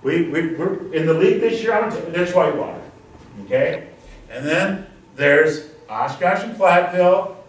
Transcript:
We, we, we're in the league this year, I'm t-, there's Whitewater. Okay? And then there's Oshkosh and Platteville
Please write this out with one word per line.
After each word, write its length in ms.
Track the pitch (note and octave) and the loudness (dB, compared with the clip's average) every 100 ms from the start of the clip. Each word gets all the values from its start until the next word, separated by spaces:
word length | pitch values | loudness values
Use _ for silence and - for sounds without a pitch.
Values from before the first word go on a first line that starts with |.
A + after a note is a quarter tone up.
We, 280 | C3 E3+ D#3+ | 0 0 0
we, 260 | D3 E3 - | -2 -2 -2
we're 360 | C#3 - - | -4 -4 -4
in 120 | D#3+ D#3+ | -2 0
the 80 | |
league 280 | D#3+ F#3 - | 4 4 4
this 200 | A3+ A3+ | 0 0
year, 120 | A3 | 0
I'm 180 | G#3+ G#3+ | 0 -2
t-, 180 | - E3+ | -6 -6
there's 240 | F3 F3+ | -4 0
Whitewater. 480 | F3+ D#3+ - - - - - - - - - - | 2 2 0 -6 -10 -16 -20 -20 -20 -20 -20 -4
Okay? 440 | - - - - - - - - | 0 0 -2 -10 -20 -20 -20 -16
And 120 | A2+ | -10
then 440 | C#3+ E3+ G3 G3 - - - - | -2 0 0 -4 -10 -20 -20 -2
there's 540 | C#3+ D3 D#3 D3+ - - - | 2 4 4 0 -10 -20 -12
Oshkosh 560 | A2 - - F3+ G3+ | -6 -6 -2 0 0
and 120 | A3+ - | -4 0
Platteville 800 | F#3+ F3 F3+ F3+ F3+ F#3 - - | 4 4 2 2 4 4 0 -10